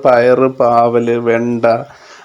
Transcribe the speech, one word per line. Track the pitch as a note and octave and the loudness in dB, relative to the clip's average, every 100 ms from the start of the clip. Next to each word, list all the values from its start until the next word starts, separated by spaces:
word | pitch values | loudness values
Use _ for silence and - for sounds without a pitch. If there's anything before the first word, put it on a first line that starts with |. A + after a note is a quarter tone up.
| C#3 | 2
പയറ്, | B2 A#2+ B2+ C3 C3 | 2 2 2 0 0
പാവൽ, | A#2+ A#2+ A#2+ A#2 A#2 A#2 A#2+ | 0 2 0 0 -2 -4 -2
വെണ്ട, | A#2 A#2+ A#2+ A#2 A#2 C3+ - - - | -2 -2 -2 -2 -2 -6 -20 -20 -20